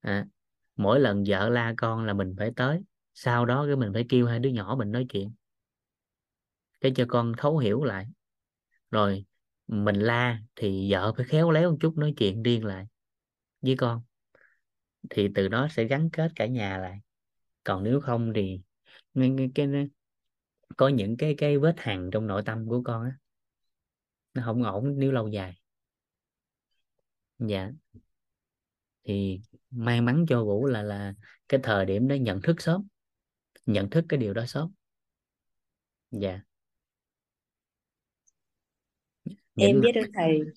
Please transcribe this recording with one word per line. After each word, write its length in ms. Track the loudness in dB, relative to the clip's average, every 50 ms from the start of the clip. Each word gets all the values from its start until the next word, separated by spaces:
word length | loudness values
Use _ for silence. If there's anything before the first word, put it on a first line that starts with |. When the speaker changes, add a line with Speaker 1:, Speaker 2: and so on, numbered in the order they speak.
| -4
Speaker 1:
À, 220 | -2 -4 -4 -4 -6 _ _ _ _ _ _ _ _ _
mỗi 240 | 0 2 4 4 4
lần 240 | 4 4 2 0 0
vợ 220 | 0 2 2 2 2
la 240 | 2 0 0 -2 -2
con 280 | -2 -2 -2 -2 -2 -2
là 80 | -2 -2
mình 220 | -2 -2 -4 -4
phải 140 | -4 -6 -6 -2
tới, 280 | -2 -2 0 0 -2 -6 _ _ _ _ _ _
sau 320 | -6 -2 0 0 2 2
đó 200 | 2 0 0 0
cái 80 | 0 0
mình 180 | 0 -2 -2 -2
phải 120 | -4 -2 2
kêu 180 | 4 4 4
hai 120 | 4 0 0
đứa 100 | -2 -2
nhỏ 260 | -2 -2 -4 -4 -4 -4
mình 120 | -2 -2
nói 140 | -2 -4 -4 -4
chuyện. 240 | -4 -6 -6 -6 -12 _ _ _ _ _ _ _ _ _ _ _ _ _ _ _ _ _ _ _ _ _ _ _ _ _ _ _ _ _
Cái 100 | 0 0 2
cho 100 | 2 0 2
con 240 | 2 2 2 2 -2
thấu 200 | 0 0 2 2
hiểu 260 | 4 2 2 2 2 0
lại. 240 | -2 -2 -4 -8 -10 -14 _ _ _ _ _ _ _ _ _ _ _ _ _ _ _
Rồi 340 | 2 2 2 2 2 -2 -6 _ _ _ _ _ _ _ _
mình 280 | -6 -4 0 2 2 2
la 440 | 2 2 2 2 2 2 0 -2 -4 -10 -16 _
thì 360 | -4 -4 -2 -2 -2 0 0
vợ 220 | 0 2 2 0 -2
phải 80 | -2 -4
khéo 260 | 0 2 2 4 4
léo 200 | 4 4 4 2
một 60 | 2 2
chút 180 | 0 -2 0
nói 160 | 0 -2 -2 0
chuyện 260 | 0 0 0 0 0 0
riêng 220 | 0 0 0 0
lại 220 | -4 -8 -8 -12 -16 _ _ _ _ _ _ _ _ _ _ _ _ _ _
với 140 | 0 0 0
con. 240 | 2 0 -2 -2 -4 -8 _ _ _ _ _ _ _ _ _ _ _ _ _ _ _ _ _ _ _ -18 -6
Thì 180 | -2 0 0 2 2
từ 120 | 0 0
đó 200 | 0 0 0 -2 0
sẽ 120 | 0 -2 0
gắn 260 | 0 0 0 0 -2 0
kết 180 | -2 -2 -2 0
cả 100 | -2 -2
nhà 320 | -2 0 -2 -2 -4 -4
lại. 220 | -4 -6 -8 -10 -14 -16 _ _ _ _ _ _ _ _ _ _ _ _
Còn 200 | -4 -2 -2 0
nếu 180 | 0 0 0
không 300 | 0 -2 -2 -2 -2 -2 -2
thì 260 | -2 -2 -2 -4 -8 -12 _ _ _ _ _ -20 -20 _ _ _
cái, 160 | 2 2 2 2
cái, 300 | 0 -2 -2 0 0 0 0 0
cái, 160 | -2 -2 -4 _ _ _ _ _ _ _ _ _ _ _ _ _ _ _ _ 0
có 100 | 2 4
những 300 | 4 4 2 0 -2 -2
cái, 180 | -2 0 -2 0
cái 200 | 0 2 2 2
vết 180 | 4 4 2 2
hằn 320 | 0 -4 -4 -4 -4 -4 -2
trong 160 | -2 -2 -2
nội 160 | 0 -2 -2 -2
tâm 220 | -4 -6 -6 -4
của 140 | -2 -4 -4 -2
con 180 | -4 -6 -4 -6
á, 140 | -8 -8 -10 _ _ _ _ _ _ _ _ _ _ _ _ _ _ _ _ _ _ _ _ _ _ _
nó 80 | -6 -4
không 180 | -4 -2 -2 -2
ổn 300 | -2 -2 -2 -2 -2 -2
nếu 140 | 0 0 0
lâu 160 | 0 0 -2
dài. 320 | -2 -4 -6 -8 -8 -12 _ _ _ _ _ _ _ _ _ _ _ _ _ _ _ _ _ _ _ _ _ _ _ _ _ _ _ _ _ _ _ _ _ _ _ _ _
Dạ. 320 | -4 -4 -2 -4 -4 -6 -12 -14 _ _ _ -20 _ _ _ _ _ _ _ _ _ _ _ _ _ _ _ _ _ _ _ _ _
Thì 380 | -4 -2 -2 -2 -2 -4 -6 -12 _ _ -20 _ _
may 300 | -8 -4 0 0 2 4
mắn 240 | 4 4 4 2 4 4
cho 140 | 2 2 2
Vũ 220 | 2 0 2 2
là, 180 | 0 0 -2 -4
là 300 | -4 -6 -6 -6 -8 -10 -12 -18 -20 -20 _ _ _
cái 100 | 0 0 2
thời 220 | 2 2 2 2
điểm 220 | 2 2 2 2
đó 80 | 2 2
nhận 260 | 0 0 0 -2 0
thức 200 | 0 0 0 0
sớm, 260 | 2 0 0 0 -2 -8 _ _ _ _ _ _ _ _ _ _ _ _ _ _ _
nhận 240 | 0 0 2 0 2
thức 160 | 0 0 0 0
cái 80 | -2
điều 160 | -2 0 -2 -2
đó 120 | -4 -4
sớm. 240 | -4 -4 -4 -6 -6 -8 _ _ _ _ _ _ _ _ _ _ _ _ _ _ _ _ _ _ _ _ _ _ _ _ _ _ _
Dạ. 280 | -8 -4 -4 -4 -4 -6 -12 _ _ _ _ _ _ _ _ _ _ _ _ _ _ _ _ _ _ _ _ _ _ _ _ _ _ _ _ _ _ _ _ _ _ _ _ _ _ _ _ _ _ _ _ _ _ _ _ _ _ _ _ _ _ _ _ -16 -16 _ _ _ _
Nhìn 120 | 4 6
Speaker 2:
Em 80 | 6 8
Speaker 1:
mặt 60 | 8 6
Speaker 2:
biết 120 | 6 4
ơn 160 | 2 -2 -2 -2
thầy. 260 | 0 2 2 2 2 0 -4 -8